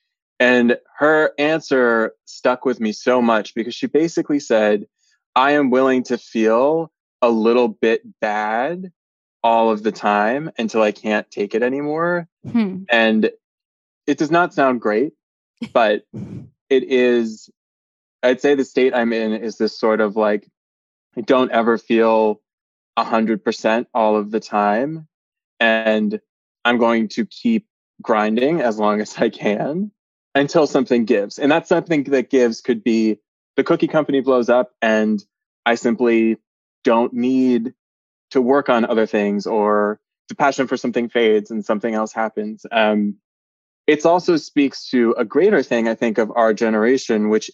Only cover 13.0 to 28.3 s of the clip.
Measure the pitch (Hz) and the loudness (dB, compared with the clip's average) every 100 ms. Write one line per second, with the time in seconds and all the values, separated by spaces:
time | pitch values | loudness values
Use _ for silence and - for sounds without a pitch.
13 | 113 110 107 - _ _ _ _ _ _ | 2 2 0 -4 _ _ _ _ _ _
14 | - 143 156 170 175 160 135 123 107 107 | -6 -2 0 2 0 2 0 0 0 0
15 | 151 _ _ _ _ - - 123 110 104 | -2 _ _ _ _ -16 -4 0 2 0
16 | _ - - - - _ - 135 127 131 | _ -16 -14 -16 -18 _ 0 0 2 0
17 | 123 120 113 110 - _ _ _ _ _ | 2 2 -2 -6 -20 _ _ _ _ _
18 | _ - 127 127 143 139 131 - 131 123 | _ -4 -2 0 2 0 0 0 0 2
19 | 117 113 110 110 113 - 110 - 113 107 | -2 -2 -2 -4 -6 -4 -6 -2 -2 0
20 | 107 107 107 104 _ _ _ _ _ _ | 0 0 -2 -2 _ _ _ _ _ _
21 | _ - 107 131 127 117 117 113 - 113 | _ -10 0 2 2 0 0 0 0 2
22 | 113 113 110 107 _ _ _ _ _ - | 2 2 2 -2 _ _ _ _ _ -6
23 | 113 113 110 107 - 110 113 113 120 123 | -2 0 0 -2 -4 -4 -2 -2 -2 -2
24 | 110 107 104 110 - 104 104 107 139 160 | 2 0 -2 -6 -4 -2 0 0 -2 -8
25 | 156 _ _ _ _ - 117 113 110 107 | -14 _ _ _ _ -2 0 0 0 0
26 | 107 107 _ _ _ _ 120 120 117 113 | 0 -4 _ _ _ _ -2 2 2 2
27 | 110 - 104 - 120 110 - _ _ _ | -2 -4 -6 -4 -2 -2 -4 _ _ _
28 | - 110 107 | -2 0 0